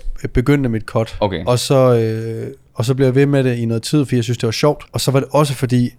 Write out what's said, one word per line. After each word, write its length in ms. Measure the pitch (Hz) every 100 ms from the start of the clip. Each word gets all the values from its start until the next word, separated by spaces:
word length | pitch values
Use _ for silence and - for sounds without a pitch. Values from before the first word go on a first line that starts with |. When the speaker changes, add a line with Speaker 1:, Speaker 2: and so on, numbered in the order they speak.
| - - -
Speaker 1:
begyndte 360 | - 123 143 131
mit 140 | 110
cut. 340 | - 117 110 -
Speaker 2:
Okay. 240 | 104 87 87
Speaker 1:
Og 120 | 123
så, 360 | - 135 127 120
øh, 480 | 113 113 113 113 117 - _
og 100 | -
så 100 | 117
blev 120 | 135 135
jeg 80 |
ved 120 | 131 143
med 180 | 143
det 120 | 131 120
i 80 |
noget 180 | 117 113
tid, 220 | - 151
fordi 120 | 131 127
jeg 80 |
synes, 140 | 113 117
det 80 | 113
var 40 |
sjovt. 320 | - 151 147 -
Og 80 | 120
så 100 | -
var 100 | 131
det 80 | 127
også 220 | 143 147
fordi, 360 | 127 120 123 120